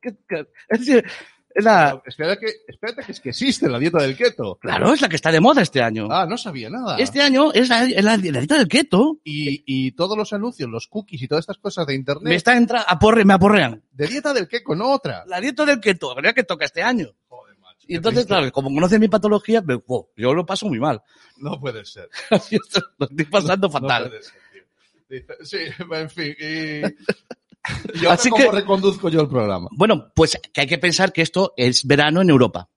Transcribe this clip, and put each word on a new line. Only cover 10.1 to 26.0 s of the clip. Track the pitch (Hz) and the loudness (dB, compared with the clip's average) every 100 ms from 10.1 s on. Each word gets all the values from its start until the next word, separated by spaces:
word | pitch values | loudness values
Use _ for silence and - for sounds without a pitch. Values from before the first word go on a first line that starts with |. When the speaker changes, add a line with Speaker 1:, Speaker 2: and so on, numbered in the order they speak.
| 214 | -2
Speaker 2:
los | 208 | -4
anuncios, | 208 226 240 127 | -4 -6 -8 -8
los | 113 - | -8 -10
cookies | 208 202 147 | -12 -10 -12
y | 127 | -4
todas | 147 | -4
estas | - 196 | -4 -10
cosas | - - 151 | -10 -6 -4
de | 135 | -4
internet | 135 143 156 | -4 -4 0
Speaker 1:
Me | 175 | 0
está | 226 247 | 4 4
entra-, | 233 240 208 | 4 2 0
aporre-, | 175 214 226 196 | 4 6 6 6
me | |
aporrean. | 190 196 208 139 107 _ | 6 6 4 2 -4 _
Speaker 2:
de | 135 147 | -8 -6
dieta | 262 294 | -4 -2
del | 269 180 | -2 -2
keto, | 233 190 156 | -8 -6 -4
no | 240 | -2
otra. | 269 165 95 120 | -2 -4 -10 -8
Speaker 1:
La | 180 | -6
dieta | 240 247 302 | -6 -2 0
del | 277 | 0
keto, | 214 180 143 | 0 -2 -4
habría | 127 160 | -2 0
que | 233 | 0
toca | - 170 147 | -2 -4 -4
este | - | -2
año. | 208 247 135 _ _ | -2 -2 -4 _ _
Speaker 2:
Joder, | - _ _ | -20 _ _
macho, | _ _ | _ _
Speaker 1:
Y | _ | _
Speaker 2:
qué | 170 | -4
Speaker 1:
entonces, | 180 226 233 | 0 0 0
Speaker 2:
triste. | |
Speaker 1:
claro, | 196 135 | 0 0
como | 139 135 | -2 -2
conoce | 139 175 220 | 0 2 4
mi | 214 | 4
patología, | 214 208 208 - 226 | 2 2 0 2 0
me, | 170 - | 0 -4
wow, | _ 123 - - | _ -6 -6 -4
yo | 117 | 0
lo | 156 170 | 0 -2
paso | 190 214 | -6 -4
muy | 120 | -2
mal. | 147 113 _ _ _ _ | -2 -4 _ _ _ _
Speaker 2:
No | 143 160 | -12 -8
puede | 135 113 98 | -10 -10 -14
ser. | - 87 - - | -20 -20 -18 0
Speaker 1:
<laughs> | 214 - | 0 2
Yo | 214 - 196 - _ | -4 -2 -6 -6 _
lo | 139 | -8
estoy | 139 151 | -4 -2
pasando | 208 156 190 190 | 0 0 0 0
Speaker 2:
No | |
Speaker 1:
fatal. | 143 135 120 113 | -2 -2 -2 -4
Speaker 2:
puede | 107 | -12
ser, | - _ _ | -20 _ _
tío. | 196 _ _ _ _ _ | -20 _ _ _ _ _
Dice, | 131 - - | -18 -16 -20
sí, | 151 196 165 - | -12 -10 -10 -12
<laughs> | 175 | -10
en | 160 | -8